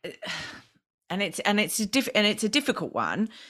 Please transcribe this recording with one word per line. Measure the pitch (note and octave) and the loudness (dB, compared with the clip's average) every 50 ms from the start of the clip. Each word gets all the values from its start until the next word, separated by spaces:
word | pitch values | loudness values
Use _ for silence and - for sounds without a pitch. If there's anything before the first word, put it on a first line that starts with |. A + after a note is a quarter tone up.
| - | -16
<sighs> | F3 - - - - - - - - - - - _ _ _ _ _ _ _ _ - | -16 -14 -12 -12 -10 -10 -10 -10 -12 -14 -16 -20 _ _ _ _ _ _ _ _ -6
and | E3+ F#3+ | -4 -2
it's, | G3+ F3 - - | -2 -2 -2 0
and | - G3+ G3+ G#3 | 0 2 4 4
it's | G#3+ F#3+ - - | 2 2 0 -2
a | A3 | -2
diff-, | G3 - C4+ - - - | 0 2 2 2 2 2
and | G#3+ G#3 G#3 | 4 4 4
it's | G#3+ G#3+ A3 | 2 2 0
a | G#3 | 0
difficult | - C#4+ - - - - E3+ A#2+ - | 2 2 2 2 0 0 -4 -4 -2
one | - A2+ D#2+ F2+ D#3+ A3 A3 - - - - | -2 -2 0 0 0 -2 -2 -4 -10 -20 -20